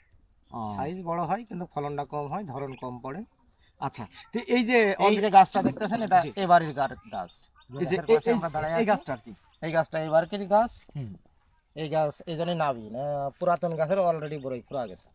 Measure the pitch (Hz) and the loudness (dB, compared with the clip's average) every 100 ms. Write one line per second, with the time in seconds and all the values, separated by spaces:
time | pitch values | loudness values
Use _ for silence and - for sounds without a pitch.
0 | _ _ _ _ _ 120 107 104 139 185 | _ _ _ _ _ -8 -6 -4 -6 -6
1 | 170 170 160 202 240 175 175 - 143 143 | -6 -4 -2 -4 -6 -12 -8 -6 -6 -6
2 | 143 147 143 175 196 139 139 127 127 123 | -6 -6 -6 -6 -8 -8 -10 -10 -10 -10
3 | 123 156 233 _ _ _ _ - 139 - | -10 -10 -12 _ _ _ _ -10 -8 -8
4 | 107 - - 226 240 247 233 247 208 196 | -12 -16 -8 -6 0 0 4 4 4 4
5 | 196 214 214 190 185 196 - 135 208 233 | 4 4 6 8 8 4 0 0 -4 -4
6 | 208 185 156 151 185 175 160 135 135 127 | 2 2 2 0 4 4 4 -2 -4 -6
7 | - 104 87 - - _ - 131 170 185 | -12 -10 -10 -14 -20 _ -12 -6 -2 0
8 | 190 226 233 233 165 147 156 165 214 196 | 4 4 4 0 0 -4 -2 0 2 2
9 | - 123 - 98 _ - 165 165 156 160 | -2 -8 -10 -20 _ -10 -2 0 0 -2
10 | 156 156 165 202 196 208 233 - - 147 | 2 2 2 -2 2 2 2 -4 -14 -10
11 | 117 92 _ _ _ _ _ - 156 156 | -10 -12 _ _ _ _ _ -10 -4 0
12 | 151 - - 160 170 170 151 120 107 117 | 0 -2 -8 -4 -2 0 0 -2 -8 -6
13 | 147 143 139 - 175 170 175 160 156 196 | -4 -4 -4 -2 0 2 0 -2 0 2
14 | 175 165 151 151 131 123 - 143 113 92 | 2 0 -4 -8 -6 -8 -8 -8 -8 -10
15 | - | -20